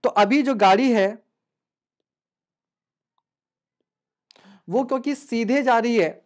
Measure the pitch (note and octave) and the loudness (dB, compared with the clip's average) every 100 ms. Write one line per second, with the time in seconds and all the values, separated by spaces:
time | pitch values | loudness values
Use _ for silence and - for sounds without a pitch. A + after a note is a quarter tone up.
0 | A#3+ - G3+ C#4 C4+ A#3 G3+ G3+ C4 A3+ | 0 2 2 2 0 2 4 4 2 2
1 | G3 A3+ _ _ _ _ _ _ _ _ | 0 -4 _ _ _ _ _ _ _ _
2 | _ _ _ _ _ _ _ _ _ _ | _ _ _ _ _ _ _ _ _ _
3 | _ _ _ _ _ _ _ _ _ _ | _ _ _ _ _ _ _ _ _ _
4 | _ _ _ _ _ G3+ - G3+ B3+ C4 | _ _ _ _ _ -20 -6 -4 -4 -6
5 | C4+ C#4 - A#3 A3 C4+ C4 A#3 A#3 A#3 | -6 -10 -8 -6 -2 -2 0 0 0 0
6 | E3 - | -2 -4